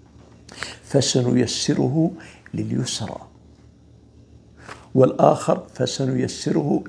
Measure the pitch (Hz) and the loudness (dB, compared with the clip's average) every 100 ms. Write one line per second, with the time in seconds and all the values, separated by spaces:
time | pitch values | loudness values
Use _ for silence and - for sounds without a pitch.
0 | - - - - - - - - - 139 | -20 -20 -20 -20 -20 -14 -14 -14 0 2
1 | 131 135 123 123 123 - - - 131 156 | 2 2 2 2 2 -2 -2 0 0 2
2 | 165 - - - - 110 110 127 127 - | 0 -2 -18 -20 -10 -6 -4 -4 -4 -6
3 | 113 - - - - - - - - - | -8 -10 -14 -20 -20 -20 -20 -20 -20 -20
4 | - - - - - - - - - 131 | -20 -20 -20 -20 -20 -20 -20 -20 -2 4
5 | 131 - 151 151 - - - - 127 - | 4 6 4 4 0 -2 -4 -4 -4 -2
6 | 131 127 127 - 147 143 147 - | -4 -2 -4 -4 -2 -2 0 -2